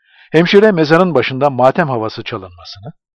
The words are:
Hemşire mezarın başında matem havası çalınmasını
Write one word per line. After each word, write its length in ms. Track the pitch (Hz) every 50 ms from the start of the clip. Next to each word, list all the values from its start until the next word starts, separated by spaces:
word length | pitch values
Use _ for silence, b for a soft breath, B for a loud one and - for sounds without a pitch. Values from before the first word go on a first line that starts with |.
| b b b b b b
Hemşire 400 | - 160 175 - 208 202 220 220
mezarın 420 | 190 160 156 139 165 170 190 180 147
başında 360 | 127 113 - 135 131 143 143
matem 380 | 131 123 127 131 - 190 170 139
havası 360 | 127 113 110 107 - 117 101
çalınmasını 680 | - 120 101 95 90 87 - - - - 98 101 151 - _ _ _ _